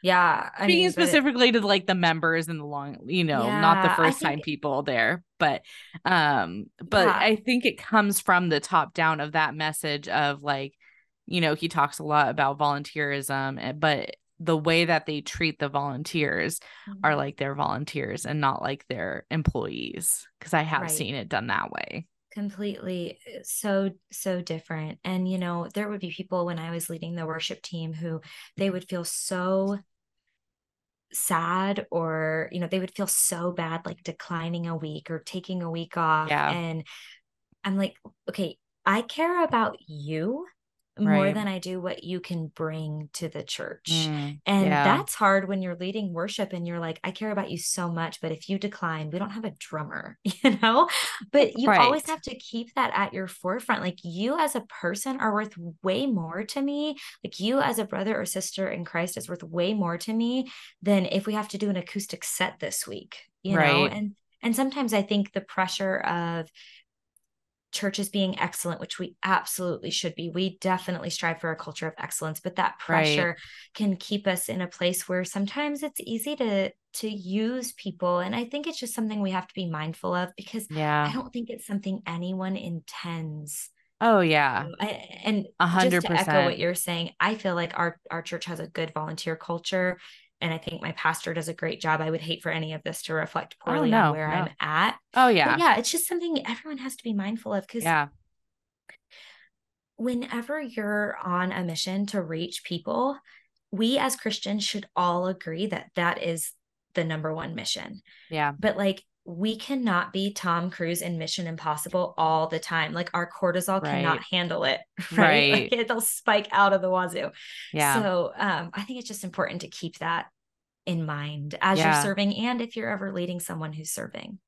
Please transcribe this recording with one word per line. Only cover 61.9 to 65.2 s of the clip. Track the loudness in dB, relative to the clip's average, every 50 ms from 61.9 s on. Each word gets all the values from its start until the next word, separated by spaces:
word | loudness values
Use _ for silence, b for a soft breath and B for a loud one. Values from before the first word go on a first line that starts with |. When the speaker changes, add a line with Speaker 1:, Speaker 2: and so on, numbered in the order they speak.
| -6 -6 -6 -6 -8 -10 -8
Speaker 1:
set | -6 -2 -2 -2 -2 -2 -6
this | -8 -6 -4 -6 -6
week, | -6 -8 -12 -12 -16 -20 -20 -20 _ _ _ _
you | 0 4 6
know? | 6 6 6 6 4
Speaker 2:
Right. | 4 2
Speaker 1:
And, | -2 -6 -6 -6 _ _ _ _ _ -2
and | -2 2
sometimes | 2 0 0 0 -2 -2 2 2
I | 2 2
think | 2 2 2